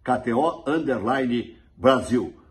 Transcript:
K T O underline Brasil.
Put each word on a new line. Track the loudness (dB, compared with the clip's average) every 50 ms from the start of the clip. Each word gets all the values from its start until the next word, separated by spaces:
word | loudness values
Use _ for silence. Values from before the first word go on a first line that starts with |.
| -4
K | -2 -2 0
T | 0 0 0
O | 2 2 2 0 -2 -4
underline | -2 -2 -2 0 -2 -2 -2 -2 -2 -2 0 0 -2 -2 -4 -4 -6 -12 -20 -20 _ _
Brasil. | 0 4 4 4 4 2 0 0 0 0 -2 -8 -14 -20 -20